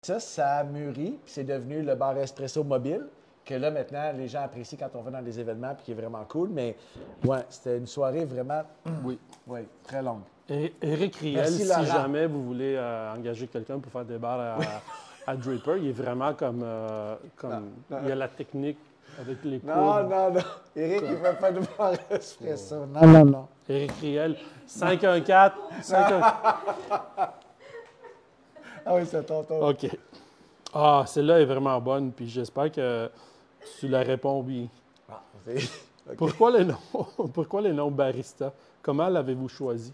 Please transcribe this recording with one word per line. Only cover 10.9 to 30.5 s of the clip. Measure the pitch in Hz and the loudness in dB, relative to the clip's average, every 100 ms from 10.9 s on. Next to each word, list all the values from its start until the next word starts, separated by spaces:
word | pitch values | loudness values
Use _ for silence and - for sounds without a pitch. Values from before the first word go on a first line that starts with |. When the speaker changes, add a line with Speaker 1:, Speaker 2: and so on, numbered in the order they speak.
| 151 190 - | -2 -2 -4
Speaker 2:
Riel, | 156 143 | -4 -2
Speaker 1:
Merci, | 156 175 | 0 0
Speaker 2:
si | 196 | 2
Speaker 1:
Laurent. | 170 | 2
Speaker 2:
jamais | 156 165 135 147 165 | 2 0 0 0 -2
vous | 147 | -2
voulez, | 127 123 135 135 | -6 -4 -2 -2
euh, | 120 117 110 | -4 -6 -8
engager | 110 120 117 123 | -10 -8 -8 -8
quelqu'un | 123 110 135 | -10 -8 -10
pour | 127 | -10
faire | 123 | -12
des | 117 117 | -10 -8
bars | 120 123 | -6 -4
à, | 120 113 | -4 -4
Speaker 1:
Oui. | 110 107 - - - - - | -6 -6 -12 -18 -20 -14 -8
Speaker 2:
à | 135 | -8
Draper, | 127 127 - 180 | -6 -6 -2 -2
il | 151 | -2
est | |
vraiment | 117 120 123 135 | -4 -6 -4 -4
comme, | 147 139 120 | -2 -4 -4
euh, | 117 113 110 110 107 107 - - | -6 -6 -8 -8 -8 -10 -14 -14
comme | 131 | -10
Speaker 1:
Non, | 120 104 107 123 | -10 -10 -18 -12
non. | 143 | -8
Speaker 2:
il | 135 | -6
a | |
la | 135 131 | -4 -6
technique | - 143 139 143 147 - _ - - | -10 -12 -8 -6 -8 -14 _ -20 -16
avec | 123 131 | -12 -10
les | 156 131 | -8 -8
Speaker 1:
Non, | 139 160 190 208 | -2 2 2 2
Speaker 2:
coudes. | 190 | 2
Speaker 1:
non, | 190 190 | 2 2
non. | 180 - - - - | 2 -2 -10 -14 -6
Éric, | 160 196 | -2 -2
il | 156 | -2
Speaker 2:
Comme | 165 | -2
Speaker 1:
fait | 175 175 | 0 2
pas | 190 | 0
de | 185 190 - | 0 -6 -2
bar | 202 269 - | 0 0 -2
espresso. | 202 - - 143 147 - 151 139 | -6 -6 -12 -8 -8 -8 -10 -8
Non, | 143 160 | 10 12
non, | 160 | 12
non. | 147 135 131 - - | 12 8 -2 -20 -4
Speaker 2:
Éric | 135 143 - | -4 -2 -6
Riel, | 156 143 160 151 - - - | -4 -2 -2 -4 -10 -20 -20
cinq | - 180 185 | -4 0 2
un | 196 175 | 4 2
quatre, | 160 190 196 196 - 180 | 6 8 8 6 -14 -14
cinq | 180 185 202 | 0 4 4
un. | 190 | 6
Speaker 1:
<laughs> | 220 202 220 - - - - 202 - - 185 - - _ - 466 466 - 508 - _ _ _ - - - - | 4 4 0 0 -4 -8 -4 -6 -6 -6 -6 -6 -20 _ -20 -20 -20 -20 -20 -20 _ _ _ -20 -20 -14 -2
Ah | 180 | 0
oui, | 170 | 0
c'est | 165 | -6
ton | 151 156 | -4 -6
tour. | 151 160 | -4 -2
Speaker 2:
OK. | 147 143 135 - - - - _ - | 0 0 -4 -8 -14 -20 -20 _ -20